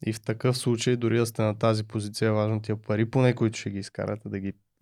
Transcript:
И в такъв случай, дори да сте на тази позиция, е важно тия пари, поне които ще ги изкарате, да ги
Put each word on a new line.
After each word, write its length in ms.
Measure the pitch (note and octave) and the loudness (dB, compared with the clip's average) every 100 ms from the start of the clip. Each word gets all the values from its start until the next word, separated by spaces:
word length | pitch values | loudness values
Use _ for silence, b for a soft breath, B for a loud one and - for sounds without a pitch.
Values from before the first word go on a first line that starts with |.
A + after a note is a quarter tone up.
| - | -6
И 60 | |
в 80 | G#2+ | -6
такъв 360 | - A2 B2+ B2+ | -4 -2 0 0
случай, 380 | - A2+ B2+ B2 | 0 0 0 0
дори 200 | A2+ A#2 | 2 2
да 80 | A2+ | 0
сте 160 | A2+ | 0
на 160 | G#2+ G#2+ | -2 2
тази 260 | A2+ A2 | 2 2
позиция, 440 | G#2+ A2 G#2 G#2+ A2 | 0 -4 -6 -2 0
е 40 | |
важно 300 | G#2+ G#2+ A2 | 2 2 0
тия 140 | A2 G#2+ | -2 -6
пари, 340 | - G#2+ A2+ | -2 0 2
поне 240 | C3+ B2+ | 4 4
които 240 | B2 A2+ A2 | 4 0 -2
ще 120 | - | -6
ги 80 | G2 | -8
изкарате, 500 | G2 - G2+ G#2+ G#2+ | -8 -8 -6 -6 -6
да 100 | G2+ | -6
ги 140 | G2 - _ - | -6 -8 _ -20